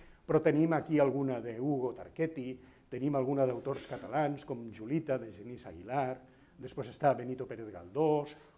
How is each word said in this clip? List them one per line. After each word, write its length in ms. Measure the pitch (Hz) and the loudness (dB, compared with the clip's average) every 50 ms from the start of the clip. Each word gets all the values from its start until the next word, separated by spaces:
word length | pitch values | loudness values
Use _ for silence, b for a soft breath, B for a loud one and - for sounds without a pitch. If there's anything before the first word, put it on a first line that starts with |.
| B B B B B | B B B B B
però 160 | - 147 156 | 2 2 4
tenim 320 | 156 170 143 151 160 165 165 | 6 6 6 6 6 6 4
aquí 260 | 180 165 165 160 147 | 2 2 4 6 6
alguna 400 | 143 135 123 139 139 135 131 117 | 6 6 4 2 0 0 0 -2
de 180 | 110 120 113 113 | -4 -6 -6 -2
Hugo 320 | 127 147 147 131 123 123 117 | 0 0 0 0 0 -2 -4
Tarqueti, 640 | - 90 - - - 160 160 160 139 123 127 127 127 B B B B B B | -6 -12 -16 -4 -2 -2 -2 -2 -6 -8 -8 -8 -10 B B B B B B
tenim 260 | - 127 127 147 143 | -8 -2 0 2 2
alguna 300 | 139 131 127 143 139 135 | 2 2 2 4 4 4
d'autors 400 | 127 123 117 - 135 139 - - - | 4 2 -2 -4 -6 -6 -6 -6 -10
catalans 560 | 139 123 - 95 113 147 151 143 147 135 - | -10 -10 -8 -4 0 0 2 2 0 -4 -6
com 200 | - 139 120 117 113 104 | -8 -8 -8 -8 -12 -12
Julita, 460 | 95 107 110 147 165 160 156 131 127 | -12 -6 -2 -2 -2 0 0 -2 -2
de 100 | 113 113 98 | -2 -8 -12
Genís 320 | 92 101 117 123 113 - 110 | -14 -12 -12 -12 -12 -12 -14
Aguilar, 480 | 82 82 90 101 127 143 135 127 131 - - b b b b b b b | -14 -14 -10 -4 -2 0 0 0 -2 -6 -10 b b b b b b b
després 320 | - - - - 110 117 | -14 -12 -8 -8 -8 -8
està 240 | 117 - 151 143 131 | -8 2 4 4 4
Benito 320 | 113 123 123 127 127 131 | 4 0 -6 -6 -6 -8
Pérez 240 | - 127 113 113 107 98 | -10 -8 -12 -12 -12 -12
Galdós, 600 | 87 85 87 95 135 156 156 151 147 147 147 - b b b b | -14 -14 -8 0 2 4 4 4 2 0 -2 -10 b b b b